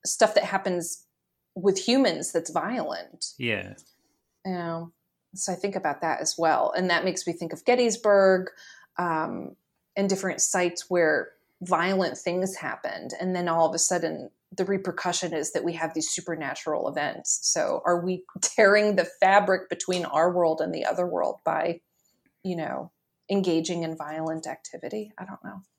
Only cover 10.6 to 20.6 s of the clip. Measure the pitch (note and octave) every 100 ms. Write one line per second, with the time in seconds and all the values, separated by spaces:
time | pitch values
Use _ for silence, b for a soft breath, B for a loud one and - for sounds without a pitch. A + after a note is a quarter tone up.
10.6 | F3+ E3+ - F3+ D#3+ D3 - _ _ _
11.6 | F3+ E3+ F3 G3 F3 - - F3+ F#3+ F#3+
12.6 | C#3+ - - F#2+ B2 - F#3 F#3 F3 E3
13.6 | D#3+ D#3+ - F3 E3 D#3+ - _ _ F#3
14.6 | F#3 G3 F#3+ F3 F3+ F3 F3 D#3+ D#3 -
15.6 | E3+ D#3+ D#3+ D#3+ D#3 - - D#3 C#3 C#3+
16.6 | - D3+ - D3 D3 - - - - D3+
17.6 | D#3 - E3+ F3 F3+ F#3 - - - -
18.6 | G3+ G#3 G#3 G3 - - F#3+ G3+ G3+ F#3
19.6 | - E3+ - F3+ E3 D3 F3 F3+ E3+ D#3+